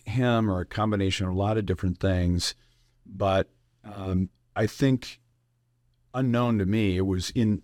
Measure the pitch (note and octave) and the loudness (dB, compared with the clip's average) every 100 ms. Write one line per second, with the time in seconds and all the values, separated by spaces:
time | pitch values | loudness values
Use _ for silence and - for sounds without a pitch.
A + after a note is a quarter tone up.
0 | - A#2+ B2 A#2 A2 F#2 F2+ - G#2+ G#2 | -4 0 2 2 2 0 -4 -2 0 2
1 | F#2+ - F#2 F#2 G2 A2 F#2+ F#2 F#2+ F2 | 0 0 -2 0 0 0 -2 -2 -2 0
2 | G2 F2+ F2 F2 - - _ _ _ _ | 0 2 2 0 -2 -6 _ _ _ _
3 | - G2 G2+ F#2+ F#2 _ _ _ G#2+ G2+ | -16 -4 0 0 -2 _ _ _ -18 -10
4 | F#2+ F#2 F#2+ _ _ - G#2+ - C3+ C3 | -2 -2 -2 _ _ -2 -2 0 0 0
5 | - - _ _ _ _ _ _ _ _ | -4 -18 _ _ _ _ _ _ _ _
6 | _ B2+ C3 A#2 B2 A2 F#2 G#2+ G#2 F2+ | _ -4 0 2 2 2 2 2 2 2
7 | F#2+ F#2 F2+ B2 A2 G2+ | 0 -2 -2 0 0 0